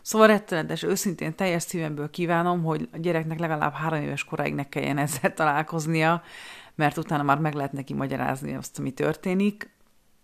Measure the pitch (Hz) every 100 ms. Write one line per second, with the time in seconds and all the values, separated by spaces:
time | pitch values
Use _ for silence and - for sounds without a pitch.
0 | - 220 220 208 208 170 156 160 165 190
1 | 208 160 156 160 190 170 - 180 156 147
2 | 147 - 170 170 175 175 160 156 160 156
3 | 170 165 160 160 170 151 151 143 156 156
4 | 143 139 - 151 147 147 139 143 139 143
5 | 143 - 190 - 156 143 156 165 151 160
6 | 160 165 - - - - - - 151 160
7 | 156 151 143 147 156 147 139 139 135 143
8 | 135 135 131 135 139 135 135 - 139 131
9 | 147 156 190 185 202 202 - _ _ _
10 | _ _